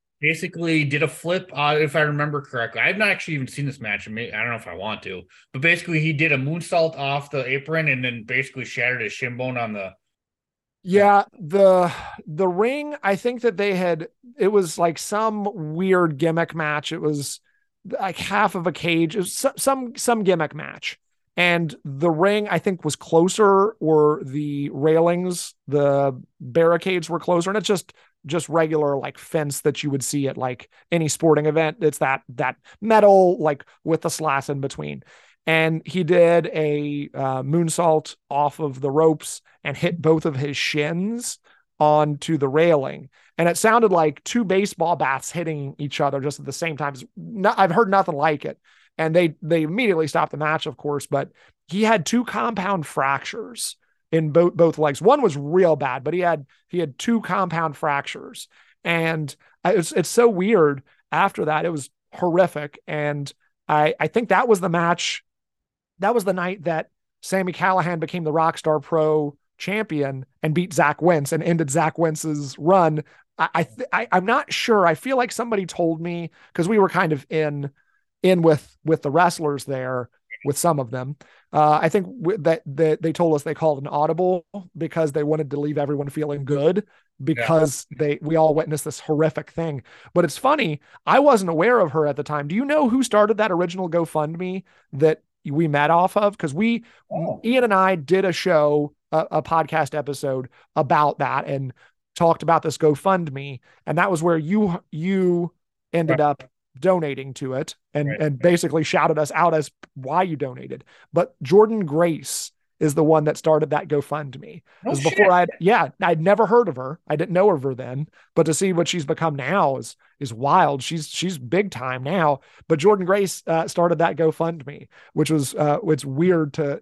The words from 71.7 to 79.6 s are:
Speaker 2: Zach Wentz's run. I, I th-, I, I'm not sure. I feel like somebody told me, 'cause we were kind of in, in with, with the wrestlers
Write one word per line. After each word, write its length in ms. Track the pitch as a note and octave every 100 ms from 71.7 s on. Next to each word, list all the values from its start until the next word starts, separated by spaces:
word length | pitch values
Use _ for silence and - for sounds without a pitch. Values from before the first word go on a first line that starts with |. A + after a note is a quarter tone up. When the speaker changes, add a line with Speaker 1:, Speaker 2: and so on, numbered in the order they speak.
Speaker 2:
Zach 260 | D3+ D#3 -
Wentz's 640 | E3 D#3 D#3+ D3+ C#3 -
run. 460 | D3+ F#3+ D#3+ D#3 - _ _ -
I, 100 | E3
I 80 | -
th-, 260 | E3+ - B3+
I, 160 | F#3 A#3+
I'm 160 | F3+ F#3+
not 260 | C4 C#4+
sure. 340 | - - G#3+ E3+
I 80 |
feel 220 | D#3+ C4 C4
like 160 | A#3+
somebody 340 | - A#3 G#3 F3
told 340 | - E3 D#3+
me, 300 | E3+ E3+ E3 _ _
'cause 160 | - E3+
we 100 | A3
were 100 | F#3+
kind 240 | F3+ F3
of 120 | D3 -
in, 400 | D#3+ D3+ D3 C#3 - _ _ _ _
in 200 | F#3 F3+
with, 340 | E3 D3 - _
with 180 | D3+ D#3+
the 80 | D3
wrestlers 540 | D3+ F3 - D3+ C#3